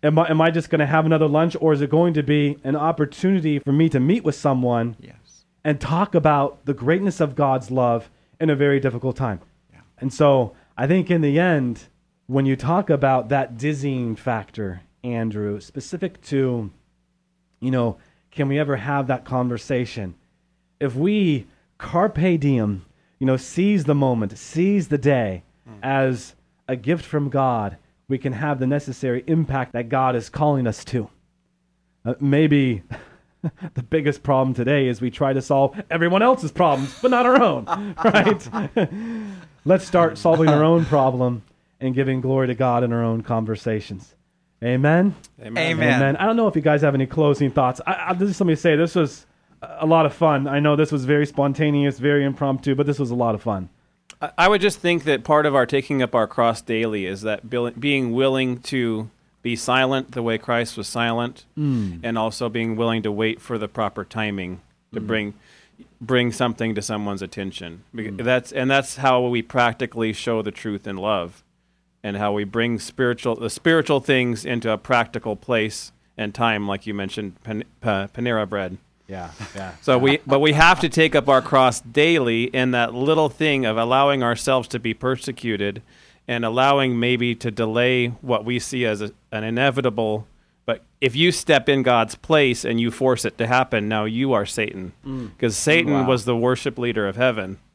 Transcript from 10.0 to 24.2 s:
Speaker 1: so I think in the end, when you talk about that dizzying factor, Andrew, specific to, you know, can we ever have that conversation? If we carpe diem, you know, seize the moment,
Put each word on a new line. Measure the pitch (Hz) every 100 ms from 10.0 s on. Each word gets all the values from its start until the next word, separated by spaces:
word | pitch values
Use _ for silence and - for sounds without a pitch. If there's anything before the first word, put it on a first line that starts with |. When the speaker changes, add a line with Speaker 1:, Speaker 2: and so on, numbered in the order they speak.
| 131
Speaker 1:
so | - 147 135 117 - _ -
I | 131
think | 185 175
in | 175
the | 147 143
end, | 180 156 127 113 - _ _ _ -
when | 135 135
you | 131
talk | 127 175 196
about | 147 135 131 110
that | 139 131 117
dizzying | 143 147 139 131 120 107
factor, | - 113 98 - 101 92 - _
Andrew, | 123 120 113 104 104 101
specific | - 139 - 180 185 -
to, | - 143 131 123 104 - _ _ _ _ _ _ _ _
you | 127
know, | 131 117 101 _ _ _
can | - 139
we | 143
ever | 143 135
have | 107 143 131
that | 127
conversation? | - 131 127 120 - 131 120 - 95 85 _ _ _ _ _ _
If | 139
we | 120 170 214 185 143 - _ _ _
carpe | - 170 202 - 180 170
diem, | 143 127 104 98 - _ _ _
you | 131
know, | 131
seize | 131 - 196 208 147
the | 143
moment, | 135 120